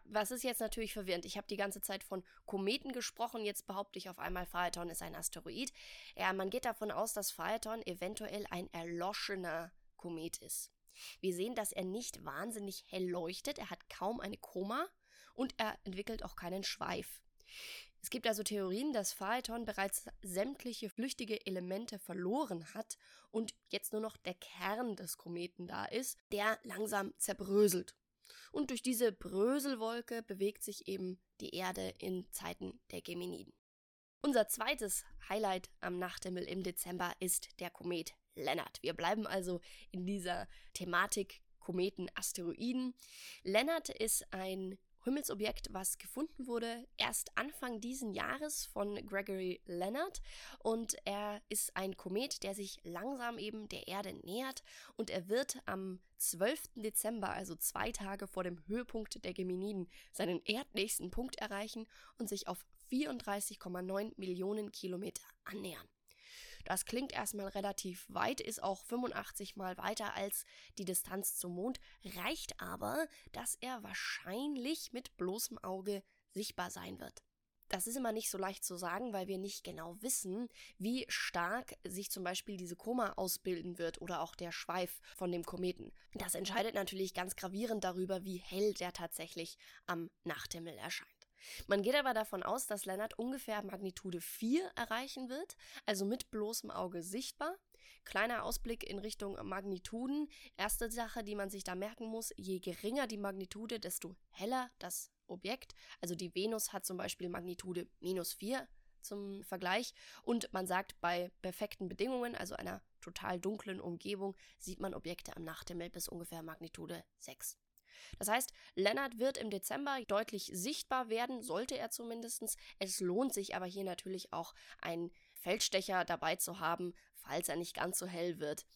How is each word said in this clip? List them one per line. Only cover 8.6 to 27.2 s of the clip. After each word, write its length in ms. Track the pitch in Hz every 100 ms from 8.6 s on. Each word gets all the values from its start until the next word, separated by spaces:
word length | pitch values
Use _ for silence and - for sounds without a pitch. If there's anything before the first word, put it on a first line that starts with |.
| 180
erloschener 1000 | 170 170 170 180 214 - 190 175 160 170 - - -
Komet 420 | 175 165 165 -
ist. 340 | - - - _ - - - -
Wir 140 | 190
sehen, 220 | 175 208 233
dass 160 | 208
er 120 | - 185
nicht 380 | 208 240 - 151
wahnsinnig 580 | 139 214 220 196 190 -
hell 200 | 190 180
leuchtet, 480 | 175 165 190 277 294
er 100 | 196
hat 200 | 180 -
kaum 300 | - 190 240
eine 180 | 190 -
Koma 500 | - 185 196 254 359 _ _ - -
und 200 | - 254 -
er 200 | 214 -
entwickelt 400 | - 185 208 220
auch 120 | 175 -
keinen 280 | 175 190
Schweif. 580 | 190 - - 180 175 - - _ - - - - - -
Es 80 | -
gibt 180 | 254 226
also 160 | 214
Theorien, 480 | 196 208 190 202 294
dass 220 | 240 190
Phaeton 520 | - 196 240 254 233 214
bereits 400 | 202 196 - - -
sämtliche 680 | 202 180 240 277 247 226 208
flüchtige 560 | - 262 - 220 214 -
Elemente 520 | 185 180 190 233 202
verloren 760 | - 180 180 254 285 170 160
hat 240 | 214 - - - - -
und 240 | 220 220 - -
jetzt 240 | - -
nur 80 | 214
noch 160 | 220 -
der 180 | 175 180
Kern 600 | - 190 185 214 247 190
des 220 | 180 -
Kometen 500 | 170 170 175 - 175
da 180 | - -
ist, 340 | 240 262 - -
der 280 | 202 208 220
langsam 500 | 233 185 214 208 196
zerbröselt. 760 | -